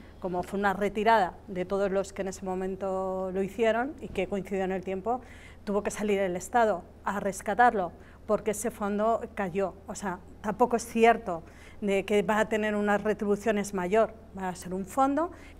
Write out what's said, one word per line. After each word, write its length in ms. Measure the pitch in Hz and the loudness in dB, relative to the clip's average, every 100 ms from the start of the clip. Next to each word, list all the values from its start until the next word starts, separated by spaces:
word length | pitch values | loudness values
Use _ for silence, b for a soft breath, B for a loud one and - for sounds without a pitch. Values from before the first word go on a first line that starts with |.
| B B | B B
como 240 | 185 180 | -4 -4
fue 160 | 175 196 | -4 0
una 140 | 202 | 0
retirada 640 | 190 202 214 214 226 170 - - | 2 -2 2 4 6 4 -4 -10
de 160 | 180 | -6
todos 260 | 180 196 196 | -2 0 2
los 220 | 196 190 | 0 -2
que 120 | - | -6
en 40 | 190 | -6
ese 160 | 185 | -6
momento 880 | 185 185 190 185 196 190 190 185 190 | -6 -4 -4 -4 -4 -2 -2 -4 -4
lo 80 | 185 | -2
hicieron 520 | 190 214 226 220 269 - | -4 2 2 2 -2 -6
y 80 | 220 | -8
que 180 | - 185 | -4 -2
coincidió 380 | 202 185 196 190 | -4 -4 -4 -2
en 80 | |
el 100 | 185 | -4
tiempo, 380 | 185 190 208 247 B B B B | -4 -6 -4 -4 B B B B
tuvo 180 | - 202 | -4 -2
que 100 | 202 | -2
salir 280 | - 208 196 | -4 0 0
el 160 | 196 175 | 0 -2
Estado 480 | - 240 220 180 - - - | 0 4 4 2 -6 -8 -4
a 160 | 196 | -2
rescatarlo 720 | 196 185 - 202 240 220 175 - B B - | -4 -4 -4 6 6 6 -4 -8 B B -2
porque 240 | 208 208 | 0 0
ese 180 | 208 233 | -2 -4
fondo 520 | - 202 202 220 233 240 | -4 -2 2 2 2 -2
cayó. 420 | - 190 185 190 - - | -4 -2 0 -2 -4 -12
O 80 | - | -6
sea, 240 | 208 180 - - | -6 -6 -10 -8
tampoco 340 | 208 - 247 233 | -6 2 2 2
es 100 | - | 0
cierto 560 | 226 226 226 196 165 - B B B | 6 8 6 0 -8 -10 B B B
de 240 | 202 196 | 0 0
que 180 | 190 208 | 2 2
va 180 | 202 214 | 4 2
a 100 | 220 | 2
tener 260 | 220 214 208 | 0 0 0
unas 260 | 208 202 | 2 2
retribuciones 720 | 214 208 202 202 226 208 202 | 0 0 0 0 2 0 -2
mayor, 400 | 196 180 220 220 - - 190 | -4 2 4 2 -2 -16 -6
va 120 | 185 | -6
a 60 | 180 | -6
ser 180 | 175 | -8
un 120 | 185 190 | -6 -4
fondo 460 | - 269 285 349 B B | 2 2 2 -2 B B